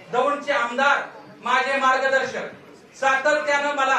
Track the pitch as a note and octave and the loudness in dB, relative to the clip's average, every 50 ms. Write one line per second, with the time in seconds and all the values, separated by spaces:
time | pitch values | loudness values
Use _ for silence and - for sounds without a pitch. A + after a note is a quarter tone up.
0 | - - - A#3+ C4+ C#4+ C#4+ C#4+ C#4 C#4+ C#4 C#4 B3 A#3+ B3 B3+ C4+ C#4+ - - | -12 -4 -2 0 0 0 0 -2 -2 -2 -2 -2 -2 -2 0 0 2 2 2 0
1 | - - - - - - - - - A#3 B3 C4 B3+ C4+ C4+ B3+ C4 B3+ C4 - | -2 -8 -14 -18 -20 -20 -18 -10 -4 -2 0 0 0 0 -2 0 2 2 2 2
2 | - - - F3 - - - - - - - - - - - - - - - - | 2 0 0 0 -2 -2 -6 -8 -10 -10 -12 -16 -20 -20 -20 -20 -20 -20 -8 -2
3 | - - - - - D4+ D4+ D4 - D4 C#4+ C#4+ D4 D4 C#4+ C#4 B3+ B3+ A#3 | 0 0 0 2 2 2 2 2 0 0 0 0 0 0 0 0 0 2 2